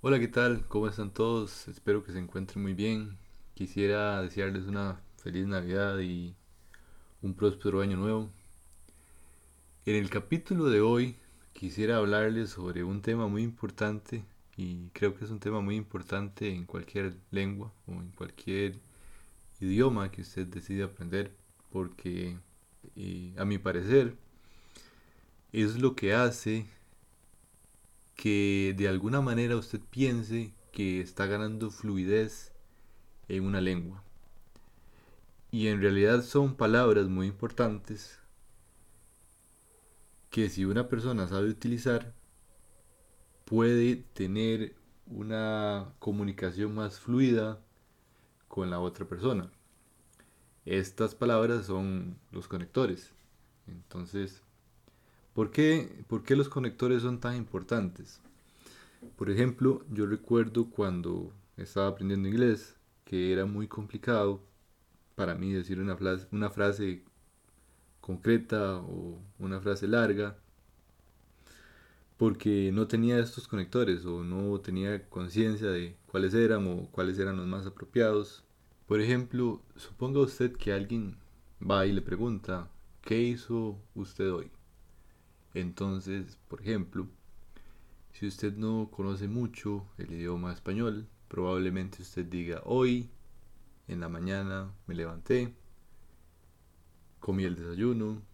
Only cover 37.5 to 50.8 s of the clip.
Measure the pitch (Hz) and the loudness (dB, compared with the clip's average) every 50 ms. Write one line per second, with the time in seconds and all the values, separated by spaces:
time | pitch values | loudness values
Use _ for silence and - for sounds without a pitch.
37.5 | - - 120 113 104 104 - - 110 107 - - - - - - - - - - | 0 0 0 0 0 -4 -8 -10 -10 -12 -12 -16 -20 -20 -20 -20 -20 -20 -20 -20
38.5 | - - - - _ - - - - - - - _ _ - - _ _ _ _ | -20 -20 -20 -20 _ -20 -20 -20 -20 -20 -20 -20 _ _ -20 -20 _ _ _ _
39.5 | - _ _ _ _ _ _ - _ - - - - - - - - 117 110 98 | -20 _ _ _ _ _ _ -20 _ -20 -20 -20 -20 -20 -20 -4 0 0 0 2
40.5 | - 95 95 95 98 117 123 123 - 113 113 127 123 110 95 87 95 98 101 107 | 0 0 0 2 2 2 2 0 -2 -2 0 -2 0 0 -2 0 0 0 0 0
41.5 | 110 - - - 120 117 - 131 120 113 - - - - - _ _ _ - - | 0 -2 -2 -2 -2 0 2 2 2 2 0 -6 -16 -18 -20 _ _ _ -20 -20
42.5 | - - - - - - - - - _ _ _ - - - _ _ _ _ - | -20 -20 -20 -20 -20 -20 -20 -20 -20 _ _ _ -20 -20 -20 _ _ _ _ 0
43.5 | 110 110 117 117 120 120 120 123 120 - - - - - 98 92 98 107 110 113 | 2 4 6 6 6 6 6 4 4 0 -4 -14 -6 -4 -2 -2 0 0 2 2
44.5 | 113 110 110 - - - _ _ - - - - 117 104 104 110 110 110 110 107 | 0 0 -2 -6 -8 -16 _ _ -20 -20 -18 -14 -10 -8 -6 -4 -4 -2 -2 -2
45.5 | 107 107 104 104 104 101 98 - - - - 107 104 104 104 98 95 - 95 92 | -2 -2 0 -2 -2 -2 -6 -8 -12 -6 -4 -2 -2 0 -2 -2 -2 -2 -4 -4
46.5 | 85 92 104 107 107 107 107 101 - - - 123 120 127 135 127 120 113 107 107 | -2 -2 -2 -2 -2 -4 -4 -6 -6 -10 -4 0 4 4 6 6 6 4 2 0
47.5 | 110 104 - _ _ _ _ _ _ _ _ _ _ _ _ _ _ _ _ _ | -4 -8 -14 _ _ _ _ _ _ _ _ _ _ _ _ _ _ _ _ _
48.5 | - - 92 90 90 87 90 90 - - - - 90 87 98 131 123 98 87 87 | -6 -4 -4 -2 -2 -2 -2 -4 -4 -6 -10 -8 -8 -2 0 0 0 0 -4 -6
49.5 | - _ _ _ _ _ _ _ _ _ _ _ _ _ - _ _ _ _ _ | -14 _ _ _ _ _ _ _ _ _ _ _ _ _ -20 _ _ _ _ _
50.5 | _ _ _ - 90 98 | _ _ _ -2 0 0